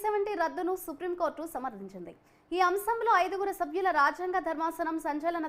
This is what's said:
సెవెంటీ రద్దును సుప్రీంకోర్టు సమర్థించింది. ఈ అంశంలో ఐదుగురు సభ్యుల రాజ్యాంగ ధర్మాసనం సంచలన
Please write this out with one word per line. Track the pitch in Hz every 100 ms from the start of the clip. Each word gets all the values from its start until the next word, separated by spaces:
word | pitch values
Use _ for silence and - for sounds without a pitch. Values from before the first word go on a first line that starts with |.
సెవెంటీ | 427 415 403 392
రద్దును | 330 277 349 370 -
సుప్రీంకోర్టు | 285 349 349 320 294 320
సమర్థించింది. | - 254 202 196 185 175 - _ _ - 349
ఈ | 359
అంశంలో | 392 392 466 453 392
ఐదుగురు | 359 381 392 370
సభ్యుల | 320 330 370 311
రాజ్యాంగ | 285 302 370 370 330
ధర్మాసనం | 311 330 330 330 320 320
సంచలన | 294 330 349